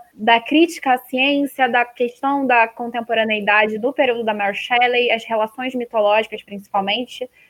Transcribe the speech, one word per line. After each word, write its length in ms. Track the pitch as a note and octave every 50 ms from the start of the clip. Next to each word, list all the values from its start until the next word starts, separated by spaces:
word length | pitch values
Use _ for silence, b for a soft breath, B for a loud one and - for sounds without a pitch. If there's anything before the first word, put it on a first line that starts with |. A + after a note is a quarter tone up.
| - _ _
da 260 | - G#3 A3 A#3 A#3
crítica 540 | A3+ - C#4+ D#4 E4+ E4 E4 - - C4+ B3+
à 40 | B3+
ciência, 680 | - - - B3+ C4 C#4 C#4+ C#4+ C#4+ C4+ - - C4 B3+
da 160 | A#3 A#3+ A#3+
questão 640 | A#3+ - - B3+ A#3+ A#3+ _ - C4+ C#4 C#4+ C#4 B3+
da 180 | B3+ A#3 A3+
contemporaneidade 1120 | A3+ A#3 - A#3+ A#3 A#3 B3 A#3 - A#3 A3 A3 A3 G#3+ G#3+ G3+ G3+ G#3 G#3+ G#3+ G#3+ G#3+ A3
do 140 | G#3 C4+
período 320 | C#4+ - C#4+ B3+ A#3+ A#3 A#3
da 100 | A3 G#3+
Mary 220 | G#3 G3+ G3 G3+
Shelley, 560 | - - - B3+ A#3+ B3 B3 B3 B3 B3 A#3
as 140 | G#3+ A3+ A3+
relações 500 | - A3+ A3 G#3+ A3 - - B3+ C4 B3+
mitológicas 680 | B3+ A#3 A#3 - A3+ G#3 G3+ G#3 A3 A3 A3 - G#3
principalmente, 880 | - - G3+ G3+ G3+ _ - G3+ G3 G3 G#3 A3+ B3+ - - - B3+ B3+ b b b b